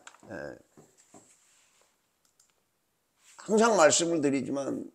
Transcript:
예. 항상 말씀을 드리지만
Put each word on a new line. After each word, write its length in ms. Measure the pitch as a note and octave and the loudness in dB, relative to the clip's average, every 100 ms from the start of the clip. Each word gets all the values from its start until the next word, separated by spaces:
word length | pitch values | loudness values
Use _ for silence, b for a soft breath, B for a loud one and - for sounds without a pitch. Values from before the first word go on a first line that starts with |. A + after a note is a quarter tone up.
| - - - | -20 -20 -18
예. 60 | F2+ C#2+ A#1+ _ - - _ _ - _ _ _ _ _ _ _ _ _ _ _ _ _ _ _ _ _ _ _ _ _ - | -14 -14 -16 _ -20 -20 _ _ -20 _ _ _ _ _ _ _ _ _ _ _ _ _ _ _ _ _ _ _ _ _ -20
항상 400 | - G#3 A3+ G#3 | -2 2 2 6
말씀을 440 | D3+ - E3+ E3+ | 4 4 0 -2
드리지만 680 | C#3+ C3+ B2 C#3 C3+ - - | -2 -2 -4 -8 -6 -8 -10